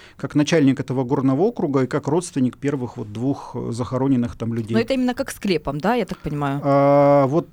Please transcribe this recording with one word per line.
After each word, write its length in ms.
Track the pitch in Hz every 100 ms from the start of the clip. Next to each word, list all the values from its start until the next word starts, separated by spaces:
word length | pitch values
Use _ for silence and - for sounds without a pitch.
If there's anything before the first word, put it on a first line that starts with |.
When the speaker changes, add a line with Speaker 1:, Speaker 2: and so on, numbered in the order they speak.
| - -
Speaker 1:
как 180 | 135 -
начальник 440 | 180 165 139 131
этого 240 | 127 131
горного 380 | 123 143 131 135
округа 420 | 214 - 160 139
и 40 | 131
как 200 | 147 -
родственник 500 | 165 170 139 127 -
первых 400 | 139 139 120 123
вот 160 | 107
двух, 420 | 107 131 139 - 120
э, 160 | 123
захороненных 640 | 117 117 127 139 127 120 -
там 180 | 113
людей. 200 | 117 107
Speaker 2:
Но 60 | 214
это 140 | 233
именно 200 | 269 254
как 180 | 247 269
склепом, 480 | - 202 156 147 147
да, 160 | 185 240
я 100 | 185
так 120 | -
понимаю? 420 | 156 147 143 143
Speaker 1:
А, 640 | 143 139 139 143 143 143 135
вот, 220 | 160 -